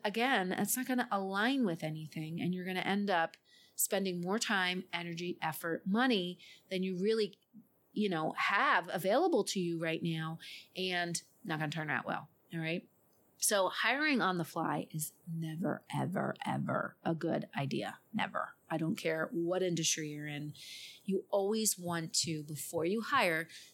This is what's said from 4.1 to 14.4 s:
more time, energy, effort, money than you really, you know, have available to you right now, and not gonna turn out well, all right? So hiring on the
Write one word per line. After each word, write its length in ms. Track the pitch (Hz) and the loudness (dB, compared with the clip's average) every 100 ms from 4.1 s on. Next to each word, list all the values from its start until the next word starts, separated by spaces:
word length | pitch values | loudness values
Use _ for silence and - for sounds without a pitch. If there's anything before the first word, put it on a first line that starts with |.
| 175 | 0
more 160 | 175 214 | 0 0
time, 460 | - 202 180 180 - | 2 2 2 0 -4
energy, 440 | 170 170 170 175 175 | -6 -6 -4 -4 -2
effort, 420 | 160 156 175 165 - | -4 -2 -2 -2 2
money 500 | 208 254 220 175 180 - - - | 4 4 4 0 -6 -14 -18 -4
than 140 | 190 | -2
you 140 | 185 180 | 0 0
really, 400 | 202 226 214 - _ - - _ _ | 2 2 0 -4 _ -20 -20 _ _
you 160 | - 208 | 0 2
know, 240 | 170 160 - | 2 0 0
have 520 | - 202 277 220 170 | 2 4 6 4 2
available 520 | 170 185 233 370 285 190 | -2 2 4 4 4 2
to 140 | 196 | 0
you 220 | 175 170 | -2 -2
right 220 | 165 165 | -2 -2
now, 340 | 165 160 160 160 - - - - | 0 -2 -4 -6 -12 -16 -14 -6
and 440 | 185 180 175 170 - _ | -2 0 -2 -4 -8 _
not 160 | 208 156 | -6 -2
gonna 120 | 156 | -2
turn 180 | 156 156 | -4 -2
out 160 | 131 - | -2 -2
well, 240 | - - _ - | -4 -6 _ -10
all 60 | 165 | -6
right? 260 | 160 170 - _ _ _ _ - | -2 -4 -6 _ _ _ _ -2
So 320 | - 208 185 | 2 4 4
hiring 520 | - 220 254 302 277 | 2 2 4 4 4
on 160 | 175 | 4
the 60 | 180 | 2